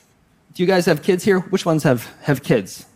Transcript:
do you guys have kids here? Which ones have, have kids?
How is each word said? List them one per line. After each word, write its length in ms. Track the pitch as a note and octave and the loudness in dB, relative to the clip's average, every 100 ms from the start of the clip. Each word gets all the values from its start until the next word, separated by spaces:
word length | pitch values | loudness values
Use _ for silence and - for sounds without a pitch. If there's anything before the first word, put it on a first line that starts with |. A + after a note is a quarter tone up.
| _ _ _ _ _ | _ _ _ _ _
do 80 | - | -4
you 60 | F3+ | 0
guys 180 | F#3 F3 | 2 2
have 160 | D3 | 0
kids 220 | - F3+ | 0 0
here? 160 | G3 F#3+ | 2 0
Which 260 | - F#3 F3 | 0 -4 -2
ones 160 | D#3 | 0
have, 240 | D3+ B2 - - | 2 0 -2 -8
have 220 | - C#3+ | -4 -2
kids? 420 | - C3 F#2+ - - | 0 -2 -2 -12 -20